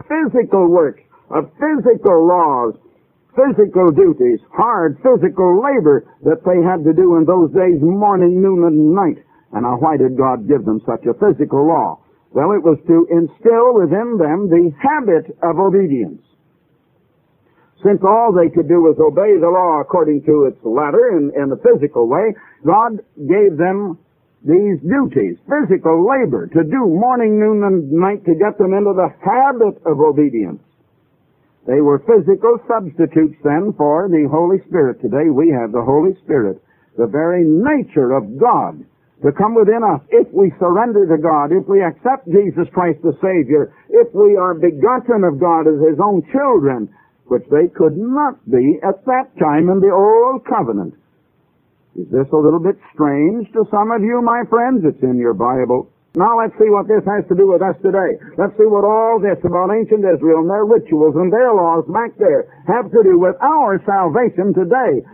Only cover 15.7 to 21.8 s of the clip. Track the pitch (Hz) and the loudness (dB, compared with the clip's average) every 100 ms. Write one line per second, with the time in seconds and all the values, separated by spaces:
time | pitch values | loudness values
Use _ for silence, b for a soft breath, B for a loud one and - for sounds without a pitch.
15.7 | 185 185 135 95 - _ _ _ _ _ | 0 0 -4 -6 -12 _ _ _ _ _
16.7 | _ _ _ _ _ _ _ _ _ _ | _ _ _ _ _ _ _ _ _ _
17.7 | _ 185 202 190 220 233 180 165 170 151 | _ -2 0 2 2 2 2 0 0 0
18.7 | 170 160 143 156 147 208 190 170 180 180 | 2 2 2 0 2 2 2 2 0 0
19.7 | 151 - 185 156 143 147 151 135 107 113 | -2 -2 -2 0 0 0 2 0 -2 -4
20.7 | 123 147 196 247 175 143 143 139 135 240 | -4 0 2 2 0 -2 -4 -6 0 2
21.7 | 214 | 2